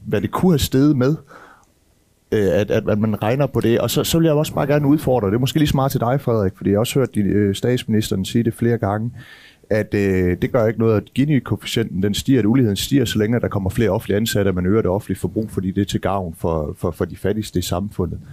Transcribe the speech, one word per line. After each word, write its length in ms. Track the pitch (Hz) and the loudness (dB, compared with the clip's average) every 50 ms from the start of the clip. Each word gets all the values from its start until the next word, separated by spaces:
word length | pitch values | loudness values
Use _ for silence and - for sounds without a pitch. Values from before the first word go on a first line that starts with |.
| - | -6
hvad 140 | - 107 104 | -4 -2 -2
det 100 | 92 - | -2 -2
kunne 220 | - - 180 185 | -2 0 2 2
have 60 | 165 135 | 2 2
steget 380 | - - - 131 143 151 151 | 0 0 2 2 4 4 4
med, 200 | 123 127 139 156 151 - - - - - - - _ _ _ _ _ _ _ _ _ _ _ _ _ _ _ | 2 2 0 0 -2 -6 -14 -20 -20 -20 -20 -20 _ _ _ _ _ _ _ _ _ _ _ _ _ _ _
øh, 160 | 110 107 101 92 | -2 0 2 2
at, 180 | 76 98 107 - | 2 2 2 2
at, 180 | - 113 98 87 | 0 0 0 0
at 100 | 107 104 | 0 0
man 240 | 110 110 104 - | 0 0 -2 -2
regner 240 | 107 107 127 143 143 | 0 0 0 0 0
på 140 | 127 - 120 | 0 0 0
det? 200 | 104 113 117 - | 2 2 2 2
Og 100 | - 113 | 2 0
så, 140 | - 147 123 | 0 -2 0
så 140 | - - 165 | 0 2 2
vil 60 | 165 | 2
jeg 100 | 160 147 | 4 2
også 200 | 147 151 - - | 2 0 -2 -2
bare 120 | 151 147 | -4 0
gerne 200 | 131 147 147 147 | 0 0 2 4
udfordre, 420 | 139 151 147 - 135 127 120 104 95 | 4 2 2 2 2 2 2 2 0
det 60 | 104 | 0
er 40 | 120 | 0
måske 200 | 131 127 - 160 | 0 0 0 0
lige 100 | 151 151 | 2 2
så 80 | - | 2
meget 160 | 139 131 139 | 2 0 0
til 80 | - 120 | 0 0
dig, 200 | 113 120 135 143 | 0 0 0 0
Frederik, 320 | - 123 113 110 98 92 - | 0 0 0 2 0 0 -2
fordi 140 | - - 98 | -2 0 0
jeg 60 | 101 | 2
har 40 | 104 | 2
også 180 | 120 - - 143 | 2 2 2 0
hørt 160 | 123 - - | 0 0 0
din, 120 | 107 101 | -2 0
øh, 280 | 92 87 104 104 98 98 | 2 2 2 2 2 0
statsministeren 720 | - - 120 123 120 - - 110 107 - - 107 95 92 | 0 0 0 0 -2 -2 0 0 0 0 0 -4 -4 -4
sige 200 | - - 120 110 | -2 -2 0 0
det 100 | 117 - | 0 -2
flere 240 | - 120 117 117 110 | 0 0 0 0 0
gange, 320 | 110 98 104 107 113 123 - - - - - - - - - _ - _ | 0 -2 -2 -2 -4 -6 -10 -12 -18 -20 -20 -20 -20 -20 -20 _ -6 _
at, 240 | 104 107 104 - - | -2 -2 0 0 0
øh, 420 | 104 101 98 92 92 90 90 90 87 | 0 2 2 2 2 2 2 0 0
det 100 | 123 113 | -2 0
gør 140 | - 123 107 | 0 2 2
ikke 120 | 113 107 113 | 2 0 2
noget, 180 | 113 113 107 | 2 2 2
at 180 | 101 - - _ | 2 -2 -2 _
Gini-koefficienten, 880 | 123 135 151 151 123 - - 107 - - - - 123 110 - - 90 | -2 0 2 2 0 0 -2 -4 -6 -4 -4 -2 -2 -2 -2 -2 -2
den 120 | 95 104 98 | -2 -2 -2
stiger, 240 | - - 135 135 120 | -2 0 2 2 2
at 80 | 101 | 4
uligheden 300 | 104 117 135 123 104 98 | 4 4 4 2 2 0
stiger, 280 | - - - 139 139 120 | -2 -2 0 0 0 0
så 140 | 104 - 107 | 0 0 0
længe 220 | 104 110 123 113 | 0 0 0 0
der 80 | - 95 | -2 -2
kommer 220 | - 101 95 90 | -2 -2 -4 -2
flere 200 | - 120 113 95 | -2 0 0 0
offentlige 260 | 92 113 - - 98 | 0 -2 -2 -2 -2
ansatte, 320 | 104 113 113 - 104 98 98 | -2 0 0 0 0 0 0
at 60 | 90 | 0
man 120 | 90 87 | 0 0
øger 160 | 92 104 113 | 2 2 2
det 80 | - 90 | 2 0
offentlige 280 | 90 - - - 95 - | -2 -2 -2 -4 -6 -4
forbrug, 320 | - 87 85 110 110 - | -6 -4 -4 -6 -6 -4
fordi 200 | - - 92 95 | -6 -4 -4 -2
det 100 | 90 98 | -2 -2
er 40 | 104 | -2
til 160 | - - 107 | -2 -4 -4
gavn 340 | - 92 98 98 92 85 80 - | -2 -2 -2 -2 -4 -6 -8 -6
for, 360 | - 87 82 78 73 76 87 - | -4 -2 -2 -2 -4 -6 -6 -6
for, 120 | - 87 | -6 -6
for 140 | 80 - 95 | -4 -4 -6
de 120 | 80 87 | -6 -6
fattigste 420 | - - 92 107 110 107 - - 90 | -4 -4 -4 -2 -4 -6 -4 -4 -4
i 40 | |
samfundet. 560 | 87 - - - - 104 - - 90 80 - - - - | -4 -2 -4 -4 -4 -6 -6 -6 -6 -6 -6 -10 -14 -18